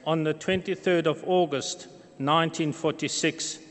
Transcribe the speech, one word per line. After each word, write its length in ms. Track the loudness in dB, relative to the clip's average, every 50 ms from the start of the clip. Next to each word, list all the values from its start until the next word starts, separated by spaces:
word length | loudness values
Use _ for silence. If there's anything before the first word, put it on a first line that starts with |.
| -2
on 180 | 0 0 0 2
the 100 | 0 -2
twenty-third 720 | -2 0 0 0 0 0 -2 -4 -2 2 2 2 4 4
of 180 | 2 0 0 0
August, 600 | 2 4 4 4 2 0 -4 -4 -4 -8 -10 -12 -18 -20 -20 -20 -18 -10 -4
nineteen 540 | 0 2 4 4 2 2 0 -2 -2 -2 -2
forty-six, 840 | -2 -2 -2 -2 -2 -4 -4 -4 0 0 0 0 0 -8 -8 -10 -12 -16 -20